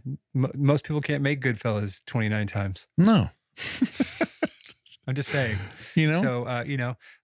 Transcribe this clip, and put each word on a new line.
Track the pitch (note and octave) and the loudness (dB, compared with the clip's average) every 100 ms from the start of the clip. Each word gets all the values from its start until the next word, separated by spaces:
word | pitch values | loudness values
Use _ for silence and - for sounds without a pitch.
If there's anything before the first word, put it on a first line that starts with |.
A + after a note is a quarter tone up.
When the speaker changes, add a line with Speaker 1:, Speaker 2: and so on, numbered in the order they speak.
| C3 C#3 _ C3 | -8 -12 _ 0
Speaker 1:
m-, | C3 C3+ | 0 2
most | C#3 D3 | 2 2
people | - D3+ | 0 -4
can't | C#3+ C#3+ | -2 0
make | C#3 C#3+ | 0 0
Goodfellas | B2+ A2 A#2 G#2+ G2+ - - | 0 0 0 0 -2 -8 -4
twenty-nine | A#2+ G#2+ G#2+ G#2 | -2 0 0 -2
times. | G2+ G2 F#2+ - - | -2 -4 -6 -6 4
Speaker 2:
No. | G3 G#3 F2 _ _ - | 6 6 4 _ _ -8
<laughs> | - - C4 - - - E4+ - D#4 - - - - - - | -4 -2 -2 -2 -4 -2 -4 -2 -6 -8 -20 -20 -18 -12 -6
Speaker 1:
I'm | C3 | -4
just | C3 | -2
saying. | D3 A#2+ F#2+ F#2+ - - - | 0 0 -2 -6 -14 -2 2
Speaker 2:
You | D#3 | 4
know? | E3 | 4
Speaker 1:
So, | C3+ B2 A#2+ | 2 0 -2
uh, | B2 A#2+ | -4 -2
you | C3+ | -2
know, | B2 B2 - - | -4 -6 -16 -20